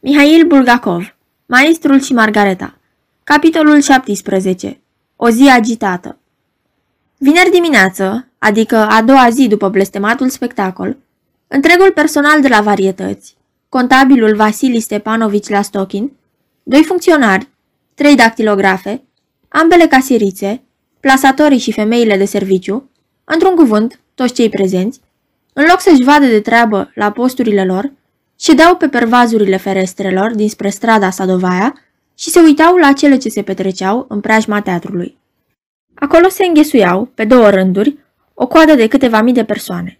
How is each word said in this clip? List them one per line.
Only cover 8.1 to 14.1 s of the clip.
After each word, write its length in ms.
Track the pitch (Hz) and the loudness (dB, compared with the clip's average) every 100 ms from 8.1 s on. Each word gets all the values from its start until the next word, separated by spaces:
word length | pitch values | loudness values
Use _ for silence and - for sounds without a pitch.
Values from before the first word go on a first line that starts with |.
| 220 - _ | -6 -12 _
adică 380 | - 208 220 226 | -2 0 0 0
a 260 | 214 220 | 2 2
doua 280 | 226 269 247 | 4 4 4
zi 180 | 240 254 | 2 0
după 220 | 202 196 | 0 -2
blestematul 600 | 196 196 202 202 233 254 | -2 -4 -4 -4 -2 -4
spectacol, 680 | - 240 - 196 185 190 262 _ _ _ _ _ | -6 -10 -6 -8 -6 -10 -10 _ _ _ _ _
întregul 440 | 277 294 349 381 | -2 0 4 2
personal 500 | 381 311 294 294 302 | 2 -2 0 0 2
de 60 | 269 | 2
la 140 | 220 | 0
Varietăți, 760 | 208 202 190 190 190 196 - _ _ _ _ | 0 -2 -2 -4 -10 -10 -16 _ _ _ _
contabilul 680 | 262 247 262 262 | -4 0 2 4